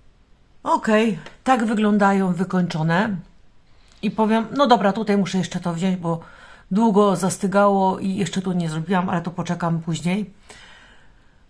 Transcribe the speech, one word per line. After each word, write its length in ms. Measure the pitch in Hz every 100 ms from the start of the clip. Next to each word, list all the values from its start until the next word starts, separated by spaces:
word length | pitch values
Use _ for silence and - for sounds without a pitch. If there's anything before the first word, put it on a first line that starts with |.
| - _ _ _ _ -
Okej, 560 | 285 320 - 214 226 170 - -
tak 220 | - 254 220
wyglądają 680 | 214 208 208 196 196 190
wykończone. 800 | 175 185 185 175 160 160 175 226 175 - - - - _ - - -
I 100 | 214
powiem, 360 | - 214 226 226
no 160 | 269 277
dobra, 260 | 214 196
tutaj 240 | 196 220 202
muszę 200 | 190 190
jeszcze 220 | 170 180
to 140 | 175
wziąć, 220 | 170 190 185
bo 240 | 170 170 - - - - -
długo 440 | 190 233 196 208 185
zastygało 840 | 185 - 196 202 202 196 190 190
i 160 | 190 196
jeszcze 260 | 196 196
tu 100 | 185
nie 180 | 175 165
zrobiłam, 400 | 160 160 185 175
ale 120 | 170
to 100 | 180
poczekam 500 | 175 165 175 170 165
później. 520 | 170 160 175 196 202 - - - - - - - - - _ _ _